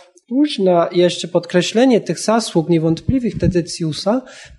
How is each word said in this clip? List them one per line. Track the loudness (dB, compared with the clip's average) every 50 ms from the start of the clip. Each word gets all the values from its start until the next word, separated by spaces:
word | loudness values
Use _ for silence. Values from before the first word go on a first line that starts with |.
| -20 _ _ _ _ -4
późne | -2 0 0 0 0 0 2 2 4 4 2 2
jeszcze | 2 2 2 2 0 -2 -6 -4
podkreślenie | -2 -2 -2 0 0 0 0 0 2 2 4 4 4 2
tych | 0 -2 -6 -4
zasług | -2 0 0 0 0 0 -2 -2 0 2
niewątpliwych | 2 2 2 0 0 -2 -2 -2 -2 -2 -2 -4 -4 -2
Dedeциуса | 0 0 0 0 -2 -4 -6 -6 -6 -6 -6 -4 -2 -2 -2 -2 -4 -8 -16 -20 -20 -20 -20